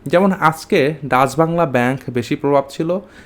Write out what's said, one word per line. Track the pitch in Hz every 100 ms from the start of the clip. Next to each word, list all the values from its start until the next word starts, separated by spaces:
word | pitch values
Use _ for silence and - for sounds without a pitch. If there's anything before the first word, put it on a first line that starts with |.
| 143
যেমন, | 170 196
আজকে | 185 156 156 - 196 139 156 139
ডাচ | 127 135 139
বাংলা | 160 170 160
ব্যাংক | 127 123 135 -
বেশি | 123 110 147
প্রভাব | 143 143 139
ছিল, | - 165 185 202 -